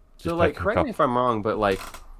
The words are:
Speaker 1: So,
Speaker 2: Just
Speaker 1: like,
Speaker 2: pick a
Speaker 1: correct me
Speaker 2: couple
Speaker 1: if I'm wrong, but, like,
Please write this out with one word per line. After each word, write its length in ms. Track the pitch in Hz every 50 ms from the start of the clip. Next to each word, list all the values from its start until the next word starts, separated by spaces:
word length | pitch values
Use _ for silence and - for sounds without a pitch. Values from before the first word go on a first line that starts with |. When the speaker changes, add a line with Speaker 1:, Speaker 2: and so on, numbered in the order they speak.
| - _ -
Speaker 1:
So, 140 | - - 165
Speaker 2:
Just 40 | 170
Speaker 1:
like, 180 | 170 165 151 -
Speaker 2:
pick 60 | -
a 40 | 180
Speaker 1:
correct 120 | 196 240
me 20 | -
Speaker 2:
couple 100 | 320 240
Speaker 1:
if 80 | - -
I'm 160 | 151 127 123
wrong, 240 | 123 127 123 113 107
but, 160 | 101 110 92
like, 220 | 107 104 101 95 - - - - - - - -